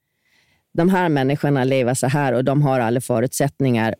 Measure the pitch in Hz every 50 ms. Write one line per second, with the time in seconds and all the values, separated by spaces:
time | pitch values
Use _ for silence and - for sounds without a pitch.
0 | _ _ _ _ _ _ _ _ _ _ _ _ _ _ - - 170 190 190 180
1 | 180 165 147 139 131 135 147 - - 143 143 135 123 135 135 135 120 120 127 -
2 | - 131 131 147 143 131 117 123 131 139 135 147 147 135 131 127 117 113 120 131
3 | - - 123 113 123 127 - - 143 143 - - 139 131 120 113 110 110 -